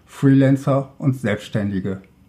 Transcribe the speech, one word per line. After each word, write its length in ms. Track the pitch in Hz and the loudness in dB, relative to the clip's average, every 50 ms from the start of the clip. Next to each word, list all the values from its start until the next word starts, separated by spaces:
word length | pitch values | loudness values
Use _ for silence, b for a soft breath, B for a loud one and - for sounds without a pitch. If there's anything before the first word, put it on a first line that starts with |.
| B | B
Freelancer 880 | _ - - 143 139 135 135 135 135 139 135 - 147 135 139 135 - _ | _ -6 0 2 4 4 6 4 4 2 2 0 0 -2 -2 -2 -6 _
und 180 | - - 131 127 | -4 -2 -2 -2
Selbstständige 840 | - - 104 101 - - - - 110 101 101 98 92 92 98 92 95 - _ _ _ _ | -2 -2 -4 -4 -4 -6 -8 -6 -6 -4 -4 -6 -6 -6 -6 -8 -10 -14 _ _ _ _